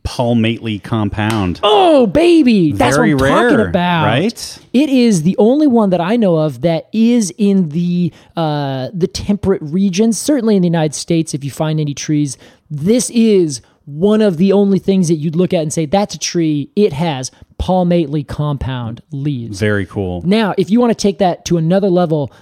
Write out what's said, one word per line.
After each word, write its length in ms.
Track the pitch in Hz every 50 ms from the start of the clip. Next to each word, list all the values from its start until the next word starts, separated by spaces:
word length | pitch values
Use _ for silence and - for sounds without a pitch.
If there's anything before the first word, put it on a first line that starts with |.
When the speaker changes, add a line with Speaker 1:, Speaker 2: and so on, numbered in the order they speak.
| _
Speaker 1:
palmately 760 | - - - 127 117 120 117 110 113 117 107 - 113 107 98
compound? 800 | - - 120 110 107 101 - 110 104 107 113 110 98 90 85 - -
Speaker 2:
Oh, 440 | 403 415 403 381 349 311 277 247
baby! 640 | 202 147 - 339 349 339 320 294 247 226 196 170 151 139
That's 240 | - - - 131
Speaker 1:
Very 180 | 147 151 - 147
Speaker 2:
what 100 | 135 131
I'm 40 | 135 - - 233
talking 120 | 240 - 226
Speaker 1:
rare, 100 | - 175
Speaker 2:
about. 360 | 165 175 175 180 175 165 151
Speaker 1:
right? 520 | 104 113 131 175 233 - - - - - - - _ -
Speaker 2:
It 160 | 247 302 262
is 340 | 269 254 240 233 208 165 147
the 140 | 180 - -
only 280 | 208 220 262 302 311
one 240 | 294 233 233 214 196
that 100 | 180 170
I 160 | 165 175 226
know 200 | 247 220 185 170
of 240 | 156 156 156 131 117
that 280 | 131 170 165 156 - - -
is 400 | 214 226 233 240 240 220 170 - -
in 320 | 208 202 196 190 180 151
the, 420 | 143 175 175 175 175 175 175 160 - - - _ _
uh, 540 | 170 165 151 151 147 143 135 135 131 127 127 -
the 160 | 175 127 131
temperate 540 | - - - - 202 190 - 185 190 - 156
regions. 560 | 147 151 185 196 202 170 185 220 226 220 -
Certainly 380 | - - 302 262 214 226 208
in 60 | 196 175
the 60 | 175
United 260 | 165 170 156 156 -
States, 400 | - - - 175 165 156 - -
if 80 | 139 139
you 80 | 139
find 300 | 110 - 160 156 156 156
any 140 | 151 147 139
trees, 420 | - - - 156 147 147 139 123 - - - - _ _ _
this 400 | 151 143 143 190 226 254 - -
is 520 | - 233 226 226 208 190 175 156 139 117 - _ _ _ _
one 360 | 147 143 151 180 208 214 214
of 160 | 214 208 175
the 160 | 147 190 196 190
only 260 | 202 202 196 196 170
things 300 | - 196 196 190 180 151
that 60 | 175
you'd 220 | 151 143 170 151
look 180 | 170 185 165 185
at 80 | 170 156
and 100 | 156 -
say, 140 | 165 160
"That's 280 | 139 190 196 208 - -
a 40 | 160
tree. 520 | - - - 175 165 156 151 147 135 - _
It 160 | 202 208 208 147
has 380 | 135 175 170 143 131 131 - - _ - _ _ _
palmately 640 | - - 185 185 180 175 175 175 165 135 147 156 139
compound 760 | - - - 147 147 143 131 - 135 131 123 120 113 117 - - _ -
leaves." 480 | 139 139 151 143 123 117 113 101 92
Speaker 1:
Very 260 | 110 107 104 101 95
cool. 360 | - - 107 98 90 87 87 -
Speaker 2:
Now, 320 | - 208 226 220 190 165 -
if 120 | 180 170
you 100 | 202 240
wanna 140 | 247 233 214
take 220 | - - 202 196 -
that 260 | 202 175 165 - -
to 100 | - 170
another 320 | 170 160 160 180 196 196 202
level, 440 | 175 180 180 156 160 151 139 120 - -